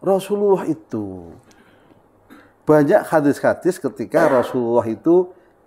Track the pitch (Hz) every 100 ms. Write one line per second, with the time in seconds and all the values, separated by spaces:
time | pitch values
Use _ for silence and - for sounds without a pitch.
0 | 180 190 190 202 208 185 160 151 - 113
1 | 101 92 85 - _ _ _ _ _ _
2 | _ _ _ - _ _ - 151 147 214
3 | - 160 143 - 123 104 175 180 131 -
4 | 104 151 156 127 117 131 117 120 113 110
5 | 165 180 180 - _ _